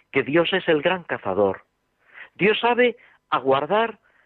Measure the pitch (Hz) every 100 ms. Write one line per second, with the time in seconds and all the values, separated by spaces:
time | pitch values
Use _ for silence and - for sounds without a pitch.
0 | _ 135 131 165 165 185 175 151 170 185
1 | 160 123 104 95 98 92 _ _ _ _
2 | _ - - - 196 214 233 240 247 226
3 | _ _ - 147 131 135 147 214 226 -
4 | _ _